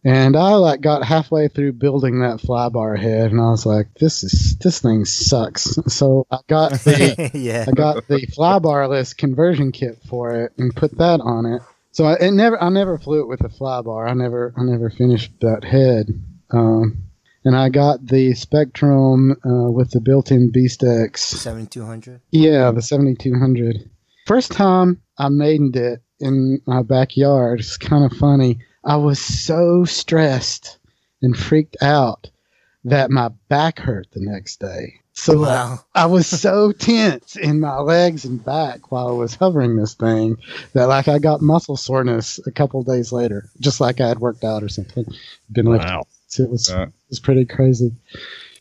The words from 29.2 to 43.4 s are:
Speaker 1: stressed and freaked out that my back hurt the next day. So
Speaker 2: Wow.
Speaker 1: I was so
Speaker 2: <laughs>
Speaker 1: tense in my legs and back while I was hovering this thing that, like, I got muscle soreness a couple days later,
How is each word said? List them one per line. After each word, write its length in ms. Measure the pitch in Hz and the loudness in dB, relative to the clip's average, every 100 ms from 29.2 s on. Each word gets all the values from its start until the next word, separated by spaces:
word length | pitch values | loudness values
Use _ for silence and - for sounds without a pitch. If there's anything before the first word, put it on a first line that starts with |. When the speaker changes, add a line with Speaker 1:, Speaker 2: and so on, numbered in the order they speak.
| - - - 160 175 175 175 | -4 -6 -2 0 2 2 0
Speaker 1:
stressed 920 | - - 160 156 127 - - - - _ _ _ _ | -4 -2 2 2 0 -4 -10 -16 -20 _ _ _ _
and 160 | 127 120 | -2 -2
freaked 400 | - 156 151 - | 0 0 0 -2
out 480 | 139 147 123 - - _ _ _ _ _ | 0 2 0 -4 -18 _ _ _ _ _
that 260 | 123 139 127 | -2 0 2
my 180 | 131 120 113 _ | 0 -2 -8 _
back 320 | 143 160 - | 0 0 -4
hurt 280 | - 104 90 | -8 -8 -10
the 80 | 98 | -10
next 400 | 98 98 95 - | -10 -10 -14 -14
day. 360 | - - 123 _ _ | -12 -12 -14 _ _
So 260 | - - 151 | -4 2 2
Speaker 2:
Wow. 360 | 151 127 123 123 _ 190 | 2 -2 -4 -10 _ -2
Speaker 1:
I 100 | 165 | 2
was 200 | 180 156 | 2 0
so 440 | 160 202 196 208 | -2 0 2 0
Speaker 2:
<laughs> 60 | 202 | 0
Speaker 1:
tense 600 | - 233 214 131 _ 208 | 0 2 0 -2 _ -6
in 240 | 156 151 | -2 0
my 160 | 151 135 | -2 -4
legs 480 | 143 170 175 160 135 | 0 2 2 -2 -10
and 180 | 123 | -10
back 480 | 117 147 151 - _ | -6 -4 -4 -8 _
while 160 | 127 123 | -6 -4
I 40 | |
was 220 | 120 117 - | -4 -6 0
hovering 420 | 185 160 123 113 | 0 2 0 0
this 160 | 107 | -2
thing 420 | - 113 110 110 113 - - - | -2 -2 0 -2 -4 -10 -18 -4
that, 140 | 131 127 | 0 2
like, 200 | 135 139 | 2 2
I 120 | 147 | 2
got 220 | 156 151 | 2 2
muscle 360 | 151 165 - 139 | 2 2 0 -10
soreness 640 | - 131 123 113 113 - - | -4 -2 0 -2 -6 -10 -10
a 60 | |
couple 320 | 117 139 135 | -2 -2 -2
days 300 | 123 127 117 | -4 -4 -2
later, 360 | 123 120 104 | -4 -4 -4